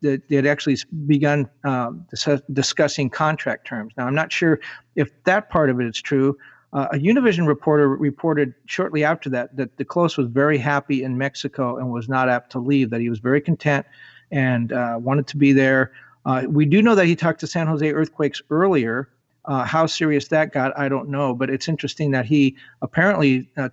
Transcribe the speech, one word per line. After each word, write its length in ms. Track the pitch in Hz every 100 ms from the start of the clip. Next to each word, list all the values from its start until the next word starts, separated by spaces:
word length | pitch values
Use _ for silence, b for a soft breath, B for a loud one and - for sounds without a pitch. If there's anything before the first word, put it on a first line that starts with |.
that 280 | 147 135 -
they 60 |
had 120 | 139 143
actually 260 | 147 151
s-, 120 | 127 - 156 147
begun, 420 | 143 147 147 127 _
uh, 300 | 139 127 120 - -
dis-, 320 | - 151 139 -
discussing 560 | 131 - - 147 - 127
contract 600 | - 156 160 131 107 -
terms. 240 | 117 113 -
Now, 100 | 123
I'm 80 | 151
not 160 | 160
sure 260 | - 165 151 B B _ -
if 140 | 143 _
that 240 | 185 202 -
part 220 | 165 143
of 100 | 123
it 60 | 117
is 160 | -
true. 340 | - 139 135 139 B B B
Uh, 160 | 139 -
a 60 | 143
Univision 500 | 175 262 240 170 156
reporter 420 | 143 160 151 143
reported 640 | 135 147 139 165 147 131 - -
shortly 380 | - 185 156
after 260 | 147 165 139
that, 260 | 123 123 135
that 200 | 123 -
DeClose 420 | 131 175 170 -
was 80 | 120
very 320 | 127 147 143
happy 460 | 135 143 - 135
in 120 | 131 127
Mexico 600 | 139 - 143 - 123 127
and 160 | 127
was 160 | 120 113
not 200 | 131 127
apt 220 | 120 -
to 60 | 127
leave, 320 | 127 143 117
that 100 | 117
he 80 | 117
was 120 | 107
very 200 | 127 147
content 460 | 165 156 151 139 - B B B _
and, 400 | 139 131 120 117
uh, 260 | 127 120 117
wanted 280 | 123 143 135
to 80 | 143
be 160 | 139
there. 400 | 135 135 135 131 B B B
Uh, 180 | - 131 131
we 180 | 151 147
do 160 | 190
know 140 | 233 202
that 100 | 170
he 80 |
talked 240 | 165 170 160
to 80 | 151
San 220 | 170 160
Jose 240 | 151 151
Earthquakes 500 | 151 156 - 143 - -
earlier. 580 | 156 196 156 113 123 139 _ _ _ -
Uh, 140 | 131
how 240 | 120 160 160
serious 400 | - 156 143 -
that 260 | 156 151
got, 240 | 135 131 143
I 120 | 139
don't 200 | 135 123
know, 240 | 139 135
but 180 | 123 131
it's 180 | 135 -
interesting 420 | 160 139 - 147
that 160 | 131 113
he 300 | 151 131 B B B
apparently, 640 | 127 165 190 180 143 127 127 147
uh, 120 | 127